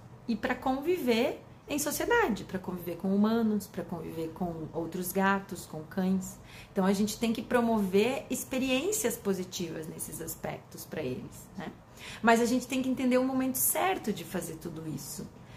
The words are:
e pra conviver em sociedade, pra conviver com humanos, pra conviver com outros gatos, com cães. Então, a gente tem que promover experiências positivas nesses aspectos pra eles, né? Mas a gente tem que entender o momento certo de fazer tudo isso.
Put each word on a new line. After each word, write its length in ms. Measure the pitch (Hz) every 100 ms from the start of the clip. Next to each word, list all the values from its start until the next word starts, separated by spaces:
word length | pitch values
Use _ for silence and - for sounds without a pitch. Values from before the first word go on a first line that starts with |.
| - - -
e 80 |
pra 220 | 220 - 247
conviver 880 | 262 262 302 359 254 220 269 - - - -
em 100 | 294
sociedade, 640 | 294 285 349 480 381 202
pra 160 | - 185
conviver 380 | 185 180 170 170
com 180 | 190
humanos, 540 | 202 214 226 220 208 -
pra 160 | -
conviver 480 | - 165 165 165 160
com 320 | - 175 165 151
outros 400 | 165 165 180 180
gatos, 540 | 196 190 196 196 180 -
com 180 | 156
cães. 520 | 156 - 185 190 - - - - -
Então, 120 | -
a 80 | 190
gente 240 | 202 208 -
tem 160 | 233
que 100 | 233
promover 840 | - 247 233 226 190 196 233 277 -
experiências 880 | 254 - 262 262 254 349 427 233 -
positivas 680 | 196 185 180 - 165 160 160
nesses 340 | 160 - 151
aspectos 640 | 165 - 156 - - -
pra 180 | - 160
eles, 440 | 131 127 - - - -
né? 140 | 160 - - - - -
Mas 200 | 226 226
a 60 | 240
gente 200 | 254 -
tem 160 | 262
que 60 | 254
entender 300 | 254 254 254
o 60 |
momento 320 | 262 262 262 254
certo 560 | - 311 359 381 -
de 120 | 190
fazer 320 | 165 180 165 160
tudo 320 | 170 160 160
isso. 420 | 143 - - - - -